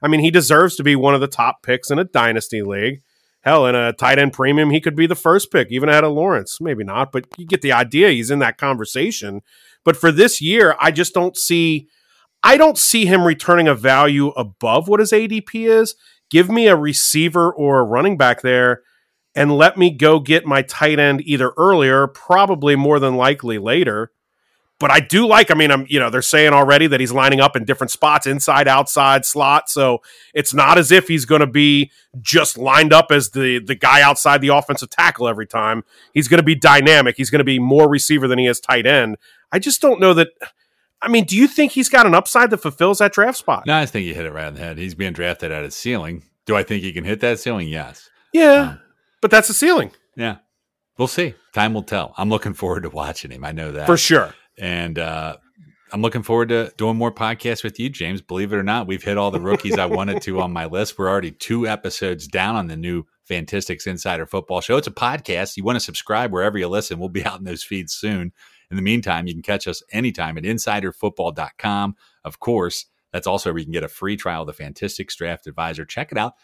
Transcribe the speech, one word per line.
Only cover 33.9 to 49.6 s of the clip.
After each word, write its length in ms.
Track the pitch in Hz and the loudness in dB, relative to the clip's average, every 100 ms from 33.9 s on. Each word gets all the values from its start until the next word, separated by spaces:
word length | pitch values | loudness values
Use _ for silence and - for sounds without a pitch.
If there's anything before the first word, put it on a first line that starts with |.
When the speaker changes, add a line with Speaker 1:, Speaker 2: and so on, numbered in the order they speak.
| 139 | 6
Speaker 1:
outside 380 | 143 143 147 143 | 6 4 2 2
the 80 | 139 | 2
offensive 420 | 143 - 139 127 | 0 0 -6 -6
tackle 380 | - 170 - 120 | -2 0 0 -4
every 180 | 107 107 | -4 -6
time. 380 | 117 107 113 - _ _ | -4 -2 -4 -8 _ _
He's 120 | 147 139 | -4 2
gonna 160 | 170 | 4
be 140 | 156 151 | 4 4
dynamic. 600 | 156 139 139 156 123 117 | 6 8 8 6 4 0
He's 140 | 127 | -2
gonna 140 | 147 | 0
be 160 | 139 131 | 0 0
more 280 | 123 143 151 | 2 4 4
receiver 380 | 143 - 151 131 | 2 0 0 2
than 120 | 127 | 2
he 80 | 127 | 0
is 140 | 120 | 0
tight 260 | - 127 117 | -2 0 2
end. 320 | 143 113 107 _ _ _ | 2 0 -4 _ _ _
I 80 | 185 | -4
just 200 | 233 262 | -2 0
don't 200 | 294 214 | 2 4
know 140 | 185 | 4
that, 140 | 165 165 - - _ _ _ _ _ | 4 2 -4 -20 _ _ _ _ _
I 80 | 233 | -2
mean, 160 | 233 | 0
do 120 | 175 190 | 0 2
you 100 | 277 | 2
think 260 | - 294 | 4 0
he's 160 | - 247 | 0 2
got 180 | 262 220 | 4 6
an 80 | |
upside 360 | 170 - 240 240 | 4 2 0 2
that 80 | 214 | 0
fulfills 400 | 160 139 175 202 | -4 -2 0 2
that 140 | 208 | 0
draft 260 | 202 220 254 | 2 -2 -2
spot? 280 | - 139 - | -4 -4 -2
Speaker 2:
No, 100 | 156 | -2
I 60 | |
just 100 | 143 | -2
think 140 | 110 90 | -6 -8
you 80 | |
hit 120 | 78 82 | -8 -10
it 60 | |
right 140 | 76 78 | -10 -12
on 80 | |
the 60 | 73 | -12
head. 180 | 85 80 | -12 -10
He's 160 | 92 | -12
being 180 | 82 95 | -8 -8
drafted 400 | 85 87 87 82 | -6 -6 -6 -8
at 100 | 78 | -10
his 140 | 73 - | -10 -10
ceiling. 480 | 120 120 80 85 - _ - | -6 -6 -8 -14 -18 _ -4
Do 100 | 104 | -2
I 60 | |
think 200 | 98 104 | -2 -6
he 100 | 92 | -8
can 120 | 87 | -10
hit 160 | 85 104 | -8 -4
that 180 | 120 117 | -4 -4
ceiling? 300 | - 110 80 | -6 -8 -8
Yes. 400 | 78 73 - _ _ _ | -10 -12 -18 _ _ _
Speaker 1:
Yeah, 380 | 330 311 285 277 | 2 4 4 2
Speaker 2:
Um, 100 | - _ _ _ _ | -8 _ _ _ _
Speaker 1:
but 100 | 214 | 2
that's 180 | 214 214 | 4 4
the 60 | |
ceiling. 380 | 220 | 0